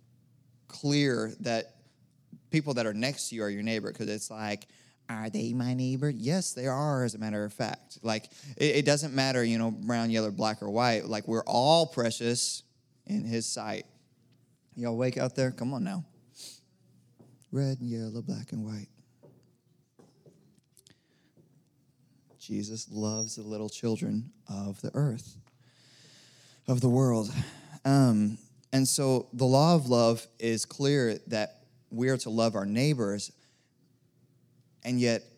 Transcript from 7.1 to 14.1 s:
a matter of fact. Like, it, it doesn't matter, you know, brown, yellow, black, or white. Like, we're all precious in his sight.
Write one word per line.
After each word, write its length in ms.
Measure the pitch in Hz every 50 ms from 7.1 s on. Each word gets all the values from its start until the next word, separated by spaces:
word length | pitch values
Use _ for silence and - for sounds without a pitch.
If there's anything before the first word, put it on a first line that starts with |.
| 104
a 40 | 107
matter 280 | 110 107 107 104 107
of 80 | 104 -
fact. 460 | - 120 107 - - _ - - -
Like, 280 | - 113 110 110 - - - - - 143 127 -
it, 200 | 147 151 135 147
it 80 | 139
doesn't 280 | 143 147 143 156 147 131
matter, 300 | 135 135 135 131 123 117
you 140 | 117 117 113
know, 140 | 113 113
brown, 380 | 107 - 101 113 120 117 113 117
yellow, 220 | 113 110 110 107
black, 300 | 98 87 110 107 107 -
or 80 | 104 101
white. 360 | 104 113 123 123 113 107 -
Like, 220 | 110 110 107 104 -
we're 180 | 113 113 -
all 400 | - - 117 127 147 165 170 160
precious 800 | - - 127 117 117 110 - 117 117 123 123 - - - - - _ _ _ _ _ _ _ _
in 180 | - 202 214 107
his 220 | 113 117 113 110
sight. 400 | - - - 107 107 101 98 - - _ _ _ _